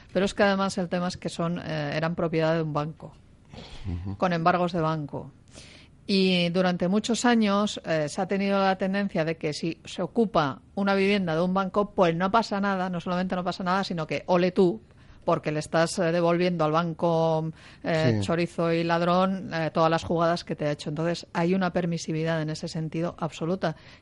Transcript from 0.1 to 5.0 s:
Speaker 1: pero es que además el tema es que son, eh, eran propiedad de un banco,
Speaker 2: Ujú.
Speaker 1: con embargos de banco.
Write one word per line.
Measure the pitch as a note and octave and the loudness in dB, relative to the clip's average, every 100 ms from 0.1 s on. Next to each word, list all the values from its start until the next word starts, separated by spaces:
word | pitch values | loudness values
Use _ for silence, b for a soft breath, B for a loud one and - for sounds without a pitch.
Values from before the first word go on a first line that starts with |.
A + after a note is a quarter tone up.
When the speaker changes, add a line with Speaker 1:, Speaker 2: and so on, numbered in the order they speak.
Speaker 1:
pero | F#3 G3 | -2 0
es | - | 2
que | |
además | G3+ G3 G3 G3+ | 2 2 0 -2
el | F3 | -4
tema | F3+ F3+ | -2 -4
es | - | -6
que | E3 | -8
son, | - E3+ F3 | -4 -4 -4
eh, | - D#3 D3 D3+ | -6 -6 -4 -2
eran | D#3+ | -2
propiedad | F3 E3+ D#3+ D#3+ E3 | -2 -2 0 2 0
de | |
un | D#3 | 0
banco, | D3 D3 D#3 - - - - - B B B B | -2 -4 -8 -18 -20 -20 -20 -20 B B B B
Speaker 2:
Ujú. | E2+ G2 G2 | -6 -6 -2
Speaker 1:
con | F#3 | 0
embargos | E3+ E3+ F3 F3 | 2 2 2 2
de | F3 | 0
banco. | D#3 D#3+ | 0 -2